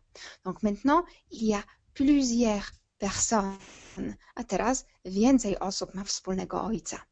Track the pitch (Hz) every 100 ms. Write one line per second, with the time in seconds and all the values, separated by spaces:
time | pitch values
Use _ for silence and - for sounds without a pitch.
0 | _ - - - 185 180 214 202 269 320
1 | 349 - _ 320 220 202 - _ _ -
2 | 277 285 262 233 233 202 - - _ _
3 | 196 - - 226 196 196 - - - -
4 | 196 202 _ - 233 185 214 262 - _
5 | 185 190 233 269 202 190 190 - 180 190
6 | 202 - - 185 180 180 190 202 - -
7 | -